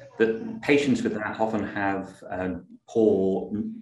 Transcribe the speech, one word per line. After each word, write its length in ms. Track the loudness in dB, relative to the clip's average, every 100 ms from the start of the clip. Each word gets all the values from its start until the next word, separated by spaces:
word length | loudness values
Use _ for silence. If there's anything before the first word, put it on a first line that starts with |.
| -8 0
that 420 | 2 0 -6 -4
patients 420 | 2 4 4 2
with 120 | 0
that 260 | -2 -4 -2
often 260 | -2 -2 -4
have, 560 | -2 -2 -2 -6 -14 -10
um, 380 | -6 -4 -6 -10 -20 -4
poor 640 | 4 4 4 2 0 -2 -4 -6 -10